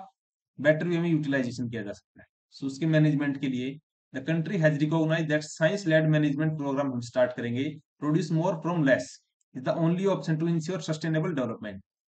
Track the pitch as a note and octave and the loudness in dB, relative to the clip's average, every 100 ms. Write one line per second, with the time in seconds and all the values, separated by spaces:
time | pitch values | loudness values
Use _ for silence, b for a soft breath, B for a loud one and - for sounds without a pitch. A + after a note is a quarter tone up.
0 | - _ _ _ _ - C#3+ D#3 F3 E3+ | -10 _ _ _ _ 0 2 2 2 0
1 | E3+ D#3 C3+ C#3 A#2+ A#2+ A#2 A2+ G2+ - | 2 2 2 0 -2 -4 -6 -6 -8 -12
2 | _ - - _ _ - C3+ C3+ D#3+ D#3 | _ -20 -20 _ _ -10 -8 -2 2 4
3 | D3+ C#3 C#3+ C3+ C3+ B2 C3 C3+ _ _ | 4 4 0 -2 -2 -2 -4 -8 _ _
4 | _ C3+ D#3 E3 D#3+ G3 D#3 C#3+ D3+ D#3+ | _ -8 -2 -2 0 2 2 2 2 2
5 | D#3 E3 D3+ D3+ - - D#3+ G3+ F3 D#3 | 2 0 0 -2 -2 0 0 0 2 4
6 | D#3 D3+ D3 C3+ D#3 D#3 C#3 C3+ C#3 B2 | 4 4 2 0 -2 -2 -2 -2 -2 -4
7 | A#2 B2+ B2 - A#2 A#2+ D3 D#3 - _ | -4 0 0 0 -4 -2 -4 -6 -16 _
8 | D3 D#3+ F3+ D#3+ F3+ E3 D#3+ F3 C3+ B2 | 0 0 2 0 0 -2 -2 2 4 4
9 | - - _ _ _ C3+ D#3+ D#3+ E3 F3+ | 0 -14 _ _ _ -8 -4 0 0 2
10 | G3 F3 - D3+ E3+ E3+ D#3 F#3 - D#3 | 2 0 0 0 0 0 -2 -6 -4 -4
11 | E3 D#3+ F3+ C#3+ A#2 A2 G#2+ G2 - _ | -2 -2 0 -2 -4 -6 -10 -12 -16 _